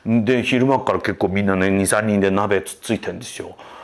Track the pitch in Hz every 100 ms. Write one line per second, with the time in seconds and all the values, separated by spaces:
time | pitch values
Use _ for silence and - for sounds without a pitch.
0 | - 117 107 127 117 127 131 131 - 92
1 | - 95 95 98 101 95 95 98 95 107
2 | 107 101 98 98 104 98 - - - 110
3 | - 90 - - 87 95 - -